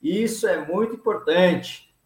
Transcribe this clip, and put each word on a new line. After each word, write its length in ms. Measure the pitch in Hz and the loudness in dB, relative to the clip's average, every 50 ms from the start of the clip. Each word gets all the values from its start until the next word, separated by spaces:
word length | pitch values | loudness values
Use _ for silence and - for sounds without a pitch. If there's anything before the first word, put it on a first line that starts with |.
Isso 460 | - 156 185 208 226 220 220 - - 196 | -4 -2 0 0 0 -2 -2 -2 0 0
é 160 | 175 156 147 | 0 0 -2
muito 300 | 151 175 202 226 226 233 | -4 -2 -2 -2 -2 -4
importante, 1000 | - - 226 214 - - 151 160 175 185 180 165 127 - - - - - _ _ _ _ | -4 -2 -2 -2 -2 0 2 4 4 6 4 4 2 -4 -8 -14 -16 -18 _ _ _ _